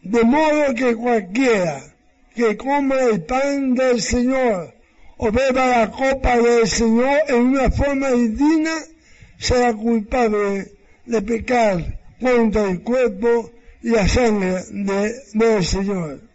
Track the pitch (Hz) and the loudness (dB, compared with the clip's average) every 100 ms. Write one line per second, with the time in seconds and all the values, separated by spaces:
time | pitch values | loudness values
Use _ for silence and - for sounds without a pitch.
0 | 185 233 233 285 311 302 294 233 254 226 | -2 0 2 4 2 2 0 0 -2 -2
1 | 240 233 185 208 269 214 175 139 - _ | 0 -2 -2 -2 2 2 0 -6 -14 _
2 | _ _ _ - 233 208 254 285 277 269 | _ _ _ -2 -2 -2 -2 -2 0 0
3 | 254 214 160 254 277 277 269 247 262 240 | 0 0 -2 -4 -2 -2 -2 0 2 0
4 | - 247 247 262 247 196 151 _ _ _ | 0 -2 0 0 0 -2 -6 _ _ _
5 | - - 240 214 269 254 254 247 214 185 | -20 -6 -2 0 0 0 2 2 0 -2
6 | 269 269 262 240 233 240 226 - 226 226 | -2 0 0 2 4 4 2 0 2 2
7 | 262 285 311 247 247 269 254 - 277 277 | 2 0 2 2 2 2 0 0 0 0
8 | 277 247 240 220 294 320 311 320 285 - | 0 0 0 2 2 2 0 -4 -10 -20
9 | _ - - - - 247 247 220 226 233 | _ -20 -20 -12 -2 2 2 0 0 -2
10 | 214 254 233 208 202 196 185 - _ _ | 0 0 0 0 -2 -4 -8 -16 _ _
11 | - 226 208 226 - 247 220 180 156 - | -4 -4 -2 -4 -2 0 2 0 -4 -10
12 | - - 254 247 226 208 202 175 214 254 | -14 -6 0 2 2 2 -2 -2 -2 0
13 | 240 190 233 233 226 - - - 233 226 | 0 0 0 0 -2 -16 -20 -12 -2 0
14 | 180 - 240 214 185 185 185 202 196 196 | 2 2 2 0 -2 -4 -6 -8 -4 -2
15 | 208 240 - 214 226 220 170 190 196 196 | -2 -6 -8 0 2 2 0 -2 -2 -4
16 | 160 135 - | -6 -12 -20